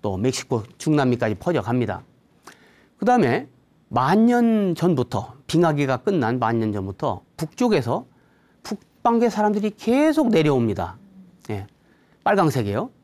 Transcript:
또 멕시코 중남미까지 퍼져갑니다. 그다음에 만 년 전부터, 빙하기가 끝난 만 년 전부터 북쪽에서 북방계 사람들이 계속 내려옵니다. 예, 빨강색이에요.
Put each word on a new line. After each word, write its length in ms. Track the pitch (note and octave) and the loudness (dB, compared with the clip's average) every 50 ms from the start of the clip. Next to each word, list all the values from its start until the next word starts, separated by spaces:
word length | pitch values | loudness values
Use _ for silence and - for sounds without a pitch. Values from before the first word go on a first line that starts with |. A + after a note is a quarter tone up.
또 140 | - G#2 F#2+ F#2 | -4 -4 -4 0
멕시코 440 | G#2+ C3 B2+ - - _ C3+ A2+ G2+ - - _ | -2 -2 -2 -2 -6 _ -4 -4 -4 -8 -16 _
중남미까지 580 | - D#3+ D#3 D3 C#3 B2+ B2 A#2+ A#2+ A2 G#2+ | -2 0 2 2 2 2 0 0 0 -4 -4
퍼져갑니다. 680 | F#2 - F3 F3 C3+ - A#2 A#2+ B2+ A#2 G#2 F#2 F2 - _ _ _ _ _ _ _ _ - - _ _ _ _ _ _ _ _ _ | -4 -4 -2 -2 -2 -2 -2 -2 -2 -2 -4 -6 -10 -12 _ _ _ _ _ _ _ _ -20 -20 _ _ _ _ _ _ _ _ _
그다음에 500 | G#3 F#3+ F#3 A#3 F3+ A#2+ B2 G3 C#4+ - _ _ _ _ _ _ _ _ | 0 2 4 4 4 2 0 -2 -4 -8 _ _ _ _ _ _ _ _
만 380 | - A#2+ B2+ C#3 F#3 G#3+ A3+ | -2 0 0 2 4 4 4
년 480 | A#3+ A#3+ A#3+ A#3 A3+ A3+ G#3+ G3+ F#3 E3 | 4 4 4 2 2 2 0 0 -2 -2
전부터, 600 | - E3 F3+ E3+ B2+ A#2+ - - G2+ - - - - _ | 0 0 0 2 0 0 -2 -4 -6 -6 -6 -16 -20 _
빙하기가 520 | - - D#3 F3 E3 D3+ C#3+ C#3+ C3 C3 B2 | -2 0 2 2 2 2 0 0 0 -2 -2
끝난 400 | - G#3+ G3+ D#3+ A#2+ A2 C3 B2+ | -2 -2 0 0 0 0 0 0
만 200 | A#2 A2 A#2 A2+ | 0 0 0 0
년 140 | A2+ G#2+ | -2 -2
전부터 500 | G#2 G#2 F#2+ G2 G2 - - C#3 F#2+ - _ _ _ | -2 -4 -6 -8 -8 -6 -6 -6 -6 -6 _ _ _
북쪽에서 680 | - D#3+ - - - B3 A#3+ G#3+ D#3 A2 A#2 B2+ G3 B3+ _ _ _ _ _ _ _ _ _ _ _ | -10 -10 -10 -4 -2 0 0 0 0 0 -2 -4 -6 -6 _ _ _ _ _ _ _ _ _ _ _
북방계 680 | _ - G#3+ - _ _ _ _ _ A#3 A#3 A#3 A#3+ A#3 | _ -12 -12 -12 _ _ _ _ _ 0 2 2 2 0
사람들이 420 | F3+ G#3+ G#3+ G#3+ G#3+ G#3+ G3+ G#3+ | 0 0 0 0 0 0 -2 -4
계속 580 | G3 - - A3 A#3+ C4+ D4+ D#4+ D4 D4+ D4 B3 | -6 -4 -2 0 2 4 2 2 2 2 2 2
내려옵니다. 680 | G#3 D#3+ D#3 D3+ C#3 B2+ A#2 A2 G2 F#2 F2 F2 F#2 - - - - - - - _ _ _ - | 2 4 4 4 2 2 2 0 -2 -4 -6 -8 -10 -16 -20 -20 -20 -20 -20 -20 _ _ _ -10
예, 160 | G#2+ G2 G2+ - _ _ _ _ _ _ _ _ _ _ _ | -10 -10 -10 -14 _ _ _ _ _ _ _ _ _ _ _
빨강색이에요. 680 | - G#3 G3 F3 D#3 C3 C3+ A2 G2+ G2+ A#2 G3+ B3+ _ _ | 0 2 4 2 2 2 0 -2 -2 -2 -4 -4 -6 _ _